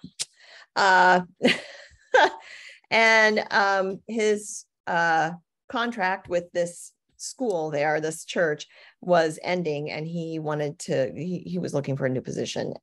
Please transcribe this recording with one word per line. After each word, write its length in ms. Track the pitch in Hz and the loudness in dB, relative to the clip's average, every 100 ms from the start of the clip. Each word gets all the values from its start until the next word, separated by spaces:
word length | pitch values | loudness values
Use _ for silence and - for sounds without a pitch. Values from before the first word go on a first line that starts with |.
| - - - _ _ - - - | -16 -12 -12 _ _ -20 -8 0
Uh, 460 | 196 185 185 180 180 - | 4 6 6 6 2 0
<laughs> 1500 | - - - - - _ _ 508 403 - - - - - - | 0 0 -4 -20 -20 _ _ 4 4 2 -16 -20 -20 -20 -2
and, 520 | 220 226 220 220 214 - | 2 6 6 6 4 0
um, 500 | - 196 196 190 196 - | 2 2 2 -2 -6 -8
his, 600 | 226 214 208 208 - - _ - | -2 0 0 -4 -14 -16 _ -4
uh, 440 | 170 170 160 156 175 _ _ - | 0 2 2 0 -4 _ _ -10
contract 580 | 240 233 233 185 190 190 | -6 -4 -2 -2 -4 -4
with 160 | 180 175 | -4 -2
this 400 | 180 175 - - _ _ - | -4 -4 -6 -20 _ _ -16
school 540 | - - 247 175 156 | -14 -6 -4 -2 -2
there, 300 | 143 147 156 | -2 0 0
this 240 | 156 165 | -2 -6
church, 420 | - 214 165 151 - _ - _ | -6 -2 0 -2 -8 _ -20 _
was 380 | 180 175 160 156 | 2 2 2 -2
ending, 480 | - 180 165 147 151 | -4 -4 -2 -4 -6
and 160 | 117 160 | -8 -8
he 320 | 170 165 160 | -6 -6 -6
wanted 400 | 156 151 147 170 | -4 -4 -4 -6
to, 320 | - 139 127 95 | -4 -2 -2 -4
he, 220 | 175 180 175 | -8 -8 -6
he 120 | 180 | -6
was 140 | 135 | -4
looking 240 | 151 135 135 | -4 -4 -2
for 80 | 135 | -2
a 40 | |
new 100 | 127 | -4
position. 540 | - - 123 - - - | -6 -6 -6 -6 -8 -6